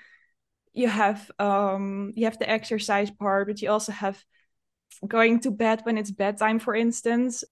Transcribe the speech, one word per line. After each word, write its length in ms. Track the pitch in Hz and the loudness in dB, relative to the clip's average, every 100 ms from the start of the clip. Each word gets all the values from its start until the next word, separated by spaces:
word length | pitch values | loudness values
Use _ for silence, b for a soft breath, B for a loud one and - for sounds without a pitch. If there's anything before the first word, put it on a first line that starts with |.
| B B B B _ _ _ | B B B B _ _ _
you 140 | - 247 | -2 0
have, 420 | 208 208 208 - - | 2 2 0 -6 -2
um, 720 | 202 196 202 196 196 196 202 220 | 2 2 2 0 -4 -6 -6 -2
you 100 | 226 | -2
have 120 | 220 | 0
the 120 | - | -2
exercise 600 | 220 220 220 208 202 208 | -2 -2 -4 0 0 0
part, 380 | - 208 196 196 | -2 0 0 0
but 140 | 208 | -2
you 80 | 202 | 0
also 220 | 214 214 | 0 -2
have 300 | 202 196 202 _ _ _ _ _ _ _ - 202 | -6 -6 -6 _ _ _ _ _ _ _ -14 -2
going 320 | 226 226 233 | 4 4 4
to 100 | 254 | 2
bed 300 | 208 220 220 | 0 2 0
when 120 | 226 220 | 0 -2
it's 140 | 208 | -2
bedtime, 480 | 196 202 208 214 226 | -2 -2 0 0 0
for 160 | 226 | 0
instance. 680 | 214 233 233 233 233 247 240 - | 0 0 0 0 0 0 -4 -12